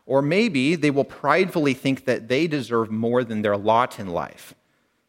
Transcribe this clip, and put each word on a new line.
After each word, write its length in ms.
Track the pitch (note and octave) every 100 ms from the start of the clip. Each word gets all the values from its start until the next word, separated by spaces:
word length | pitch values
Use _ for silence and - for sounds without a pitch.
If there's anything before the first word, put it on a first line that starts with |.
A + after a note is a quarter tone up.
| -
Or 160 | C3+
maybe 520 | C#3+ F#3 A#3 C#3 C3+
they 160 | E3+ D3
will 140 | C#3
pridefully 680 | C3 - C#3+ E3 F#3 E3 C#3+
think 320 | B2+ C#3 C3 -
that 220 | A#2 A2
they 180 | C3 E3+
deserve 440 | D3 A2+ A#2 A2
more 340 | A2 A#2 B2
than 180 | A#2 G#2+
their 140 | G#2 G2+
lot 400 | G#2 A#2 B2+ -
in 100 | G2
life. 460 | E2+ C#2 - - - _ _ _ _